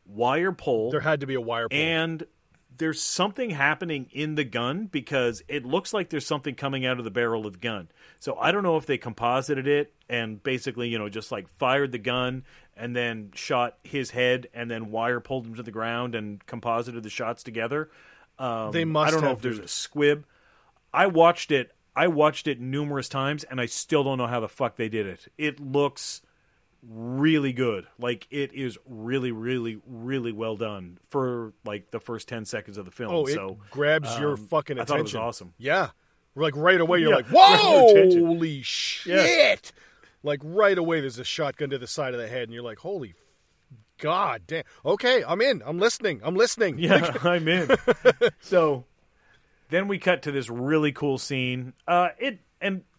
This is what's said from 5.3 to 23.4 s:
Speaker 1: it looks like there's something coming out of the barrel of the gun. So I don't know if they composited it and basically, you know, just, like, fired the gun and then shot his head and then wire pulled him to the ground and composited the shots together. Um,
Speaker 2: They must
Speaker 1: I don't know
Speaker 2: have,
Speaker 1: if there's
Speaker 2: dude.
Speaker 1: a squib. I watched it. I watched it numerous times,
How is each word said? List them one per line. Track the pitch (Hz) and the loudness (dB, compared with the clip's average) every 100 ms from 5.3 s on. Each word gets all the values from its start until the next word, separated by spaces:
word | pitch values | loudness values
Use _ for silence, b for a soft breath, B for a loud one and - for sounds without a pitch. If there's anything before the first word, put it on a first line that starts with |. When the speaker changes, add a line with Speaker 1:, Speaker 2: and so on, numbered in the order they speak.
| 110 - | -2 -8
Speaker 1:
it | 143 123 | -8 -4
looks | 175 - | -4 -2
like | 214 - | -4 -4
there's | 151 - | -6 -4
something | 147 147 123 | -4 -6 -6
coming | 139 135 127 | -4 -2 -2
out | 123 | -2
of | 113 | -4
the | |
barrel | 120 117 113 107 | -2 -2 -2 -6
of | |
the | 90 | -8
gun. | 117 104 85 b b b | -8 -8 -10 b b b
So | 139 - | -8 -2
I | 139 | 0
don't | 202 | 2
know | 185 156 | 2 0
if | - | 0
they | 131 | -4
composited | 123 104 120 131 131 135 135 | -6 -4 0 0 -2 -2 0
it | 147 147 _ - | 0 -2 _ -8
and | 120 110 104 | -6 -6 -8
basically, | 135 127 135 117 120 | -6 -4 -6 -6 -4
you | 113 | -4
know, | 104 | -6
just, | 107 - | -10 -10
like, | 110 92 | -10 -10
fired | - 127 135 139 | -4 0 2 0
the | 120 | -4
gun | 123 123 127 131 - b b - | -4 -2 -2 -6 -12 b b -14
and | 120 120 | -8 -4
then | 120 110 104 | -4 -6 -12
shot | - - 127 120 - | -12 -2 0 -2 -6
his | - 143 123 | -8 -8 -4
head | 123 127 127 123 | 0 2 2 -4
and | 120 117 | -10 -8
then | 113 107 | -8 -6
wire | 110 120 120 | -4 -2 -2
pulled | - 131 113 | -4 -8 -8
him | 113 | -14
to | |
the | 117 | -12
ground | 110 113 117 123 113 | -8 -6 -4 -6 -6
and | 107 104 - | -8 -12 -14
composited | 120 120 117 120 117 | -8 -4 -4 -4 -10
the | 107 | -10
shots | - 113 120 | -8 -6 -8
together. | - 113 117 147 156 b b b b - | -10 -6 -4 -4 -8 b b b b -10
Um, | 131 113 107 | -6 -4 -4
Speaker 2:
They | 165 | -2
must | 165 156 156 | 0 2 4
Speaker 1:
I | |
don't | 160 | 4
know | 143 | 2
Speaker 2:
have, | 120 | 0
Speaker 1:
if | |
there's | 127 107 | -4 -6
Speaker 2:
dude. | 92 | -8
Speaker 1:
a | |
squib. | - - 147 147 147 - b b b b b _ | -10 -6 2 2 2 -2 b b b b b _
I | 151 196 | 2 4
watched | 160 170 170 - | 6 6 4 0
it. | 139 117 _ _ - | -2 -2 _ _ 0
I | 175 | 2
watched | 147 151 147 156 | 4 2 2 -4
it | 120 | -4
numerous | 127 139 147 139 - | -4 -4 -4 -6 -6
times, | 139 135 147 | -4 -4 -4